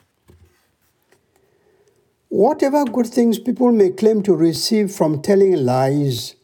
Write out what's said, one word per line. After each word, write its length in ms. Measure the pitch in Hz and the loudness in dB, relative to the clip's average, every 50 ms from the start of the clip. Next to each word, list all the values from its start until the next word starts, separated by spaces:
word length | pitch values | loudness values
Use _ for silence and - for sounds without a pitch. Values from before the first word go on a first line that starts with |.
| _ _ _ _ _ _ _ _ _ _ _ _ _ _ _ _ _ _ _ _ _ _ _ _ _ _ _ _ _ _ _ _ _ _ _ _ _ _ _ _ _ _ _ _ _ _ | _ _ _ _ _ _ _ _ _ _ _ _ _ _ _ _ _ _ _ _ _ _ _ _ _ _ _ _ _ _ _ _ _ _ _ _ _ _ _ _ _ _ _ _ _ _
Whatever 560 | 220 196 202 277 302 - 302 277 277 294 285 | -2 0 2 0 2 0 0 0 0 0 -2
good 220 | 240 - 254 233 233 | -2 -2 -4 -4 -2
things 300 | - 247 233 233 208 185 | 0 0 0 0 0 -2
people 340 | - 254 - - 247 247 | -4 -6 -2 0 0 2
may 180 | 233 214 196 185 | 4 4 2 2
claim 320 | 185 - 214 214 220 208 | 0 0 0 0 0 2
to 120 | 196 208 170 | 0 0 0
receive 560 | 151 165 165 156 160 - - 220 214 208 185 | 2 2 0 0 -2 -4 -2 0 0 0 -2
from 300 | - - 170 156 151 143 | -2 -2 -2 -2 -2 -2
telling 460 | - 202 202 196 196 190 180 156 127 | -2 0 2 4 4 2 2 2 0
lies, 680 | 123 127 127 135 135 143 147 143 135 120 110 - - - _ | 0 0 0 0 0 0 0 -2 -2 -4 -6 -8 -12 -16 _